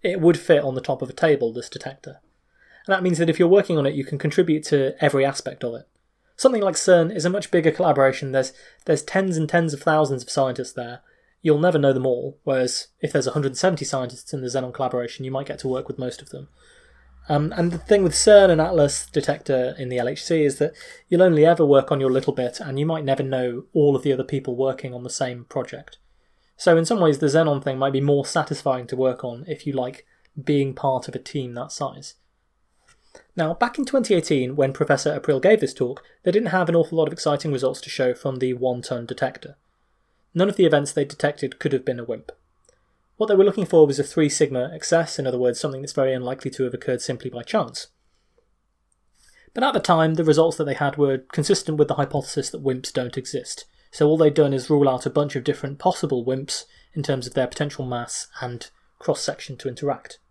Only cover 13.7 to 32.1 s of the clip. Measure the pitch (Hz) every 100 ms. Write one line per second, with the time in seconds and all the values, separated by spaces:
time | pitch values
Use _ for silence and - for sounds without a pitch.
13.7 | 170 - 139 127 127 - 143 127 131 127
14.7 | - 131 127 120 - 131 135 139 120 131
15.7 | 127 - 131 127 - - 139 139 _ _
16.7 | _ _ _ _ - - 147 151 - 170
17.7 | 170 - 208 180 - - 208 190 160 160
18.7 | 175 143 - - 160 - 147 - 135 127
19.7 | 131 127 123 120 151 - 160 147 139 151
20.7 | - - - _ 175 185 156 156 165 151
21.7 | 139 135 143 135 131 135 135 123 - 147
22.7 | 135 151 160 139 135 135 131 123 120 -
23.7 | 165 147 139 143 131 131 139 135 120 135
24.7 | 131 131 123 123 - 131 123 123 143 120
25.7 | 117 - - _ _ _ _ _ _ -
26.7 | 165 165 226 165 139 147 156 160 143 139
27.7 | 131 135 135 143 143 139 165 147 143 147
28.7 | 127 120 127 131 123 127 117 165 - 151
29.7 | 135 123 - _ _ _ - 135 147 139
30.7 | 131 139 127 - 127 - 147 127 120 147
31.7 | - 135 135 135